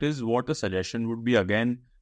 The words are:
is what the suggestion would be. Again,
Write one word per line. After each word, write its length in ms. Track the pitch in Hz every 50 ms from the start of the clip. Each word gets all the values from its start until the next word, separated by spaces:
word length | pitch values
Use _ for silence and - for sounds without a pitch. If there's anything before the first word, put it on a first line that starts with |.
| 143
is 200 | 147 151 139 117
what 220 | 113 117 123 123
the 100 | - 156
suggestion 540 | - - 98 92 92 87 - - 117 113 113
would 160 | 117 117 113
be. 120 | 120 123
Again, 420 | 110 95 92 104 107 117 123 123 123 - _ _ _